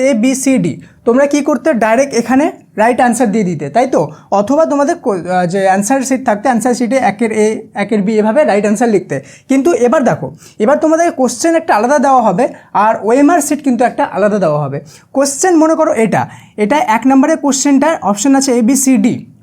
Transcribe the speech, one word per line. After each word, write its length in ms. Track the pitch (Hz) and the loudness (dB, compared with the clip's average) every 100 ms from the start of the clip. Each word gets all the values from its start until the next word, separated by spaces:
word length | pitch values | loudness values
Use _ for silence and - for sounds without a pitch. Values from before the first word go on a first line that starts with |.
| 262 | 0
এ, 20 | 226 | 0
বি, 100 | 254 262 | 0 0
সি, 120 | 269 262 | 0 0
ডি, 100 | 170 - - _ - | 0 -6 -12 _ -2
তোমরা 180 | 247 285 | 0 2
কি 60 | 285 294 | 0 -2
করতে? 200 | 294 320 247 | -2 0 0
ডাইরেক্ট 300 | 220 226 277 233 | 2 0 0 -2
এখানে 240 | 233 262 330 - - - | 0 0 0 -4 -10 0
রাইট 180 | 226 247 | 0 2
অ্যান্সার 260 | 247 226 247 | 0 0 0
দিয়ে 120 | 214 180 | 0 -2
দিতে, 160 | 160 143 226 | -4 -4 -2
তাই 120 | 254 269 | 0 0
তো? 60 | 254 - - 202 | -2 -8 -4 -2
অথবা 240 | 202 294 320 | 0 0 0
তোমাদের 240 | 285 285 349 247 | 0 -2 -2 -4
কো-, 180 | 190 165 | -4 -4
আহ, 200 | 180 180 | -2 -2
যে 60 | 196 190 | 0 0
অ্যান্সার 300 | 190 202 269 247 | 0 0 -2 -2
শিট 120 | 262 262 | -2 -2
থাকতে, 180 | 208 269 | -2 0
অ্যান্সার 220 | 233 254 247 | 0 0 -2
শিটে 180 | 240 262 214 | -2 0 -2
একের 200 | 202 233 214 | -2 -2 0
এ, 40 | 214 220 - 202 | 0 -2 -8 -8
একের 180 | 196 220 196 | -4 -2 0
বি, 80 | 214 | 0
এভাবে 200 | 214 247 277 | 0 2 2
রাইট 160 | 202 208 | 0 0
অ্যান্সার 220 | 208 240 202 | 0 0 0
লিখতে। 200 | - 139 - - - | -2 -8 -10 -12 -2
কিন্তু 200 | 269 269 339 240 | 0 2 2 2
এবার 160 | 311 226 | 2 0
দেখো, 180 | 160 139 - - - | -2 -6 -14 -16 -4
এবার 140 | 214 302 | 0 2
তোমাদের 240 | 311 320 339 - | 2 2 0 0
কোশ্চেন 340 | 247 - 330 330 | -2 -2 0 0
একটা 120 | 320 214 | 0 0
আলাদা 180 | 240 294 269 | 0 2 2
দেওয়া 160 | 262 220 | 2 2
হবে, 180 | 175 285 - - 190 214 | 0 -2 -4 -6 0 0
আর 80 | 220 196 | 0 0
ওএমআর 320 | 254 294 339 - | 2 4 2 0
শিট 120 | 294 269 | -4 -2
কিন্তু 140 | 240 240 | 0 0
একটা 140 | - - 180 | -2 -4 0
আলাদা 200 | 202 202 175 | 0 0 0
দেওয়া 140 | 147 | 0
হবে। 140 | 143 139 - - _ 262 | -4 -8 -12 -20 _ -2
কোশ্চেন 380 | 277 - 370 330 | -2 -2 0 2
মনে 120 | 311 320 | 2 2
করো 120 | 311 - 226 | 0 0 0
এটা, 160 | 147 - - - - | 0 -4 -10 -14 -4
এটা 140 | 208 294 339 220 | -2 0 0 0
এক 60 | 262 | 2
নম্বরের 260 | 269 294 320 285 | 4 4 2 0
কোশ্চেনটার 500 | - 285 269 269 330 190 | 0 2 2 2 0 -2
অপশন 200 | 202 277 269 | -2 2 2
আছে 120 | 269 240 | 2 2
এ, 20 | 233 | 2
বি, 80 | 277 | 2
সি, 100 | 269 247 | 2 2
ডি, 100 | 214 147 - - | 2 -2 -8 -12